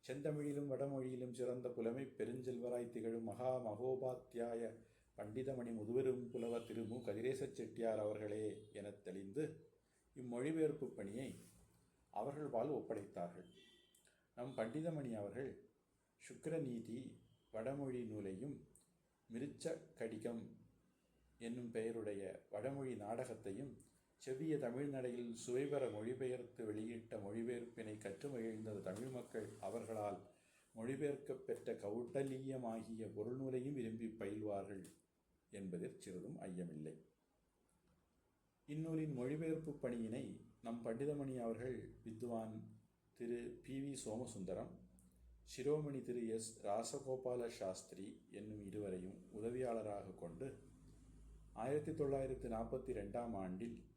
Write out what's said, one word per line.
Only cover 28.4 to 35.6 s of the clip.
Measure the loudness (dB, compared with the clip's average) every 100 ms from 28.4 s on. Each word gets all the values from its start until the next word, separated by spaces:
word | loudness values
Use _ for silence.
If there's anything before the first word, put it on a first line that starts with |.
| 0 -2 -2 -2
தமிழ் | -2 -2 -2
மக்கள் | -4 -2 -4 -4 -4
அவர்களால் | -2 -2 0 2 2 0 -6 -20 -20 -20 _
மொழிபெயர்க்கப் | -4 0 2 2 0 -2 -4 0
பெற்ற | 0 0 0
கௌடலீயமாகிய | 0 0 2 2 2 0 0 0 0 -2 -2 -4 -4
பொருள் | -2 0 0
நூலையும் | 2 2 2 0
விரும்பி | 0 0 -4 -2
பயில்வார்கள் | -2 0 2 0 0 -6 -8 -14 _ _ _ _ _
என்பதில் | -6